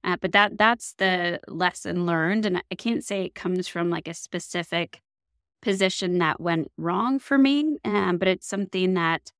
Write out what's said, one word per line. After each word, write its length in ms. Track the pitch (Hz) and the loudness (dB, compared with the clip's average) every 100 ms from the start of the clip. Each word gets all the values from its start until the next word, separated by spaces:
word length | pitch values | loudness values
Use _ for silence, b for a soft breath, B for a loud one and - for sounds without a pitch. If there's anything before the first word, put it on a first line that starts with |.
| - | -2
Uh, 120 | 180 | -2
but 140 | 185 | 2
that, 240 | 202 208 202 | 4 4 4
that's 380 | 214 233 - - | 2 2 -4 -2
the 440 | 190 185 175 170 - | 0 2 0 -4 -8
lesson 580 | 170 175 - - 175 175 | -2 -2 -2 -4 -2 0
learned. 400 | 165 160 214 214 | 2 2 2 0
And 160 | 180 - | -2 -4
I 60 | - | -6
can't 300 | 226 233 - | -2 -2 -4
say 180 | 202 | -6
it 120 | 180 - | -6 -6
comes 340 | - 185 180 | -2 -2 -2
from, 200 | 175 170 | -2 -2
like, 200 | 165 160 | -2 -6
a 40 | |
specific 880 | 170 - 175 - 180 165 170 170 - _ _ _ _ _ _ | -12 -10 -10 -6 -6 -4 -4 -4 -10 _ _ _ _ _ _
position 560 | - 190 190 - 185 180 | -2 2 0 0 0 2
that 240 | 165 - | 2 0
went 280 | 170 165 156 - | 0 0 -2 -4
wrong 420 | 165 185 247 269 | -2 0 0 0
for 180 | - 277 | 2 4
me, 400 | 269 285 302 294 226 | 6 4 0 -2 0
um, 320 | 208 190 175 | 0 2 2
but 100 | 185 | 2
it's 180 | 185 - | 0 -4
something 500 | 196 196 185 185 185 | -6 -4 0 2 2
that 360 | 165 165 - _ | 2 0 -4 _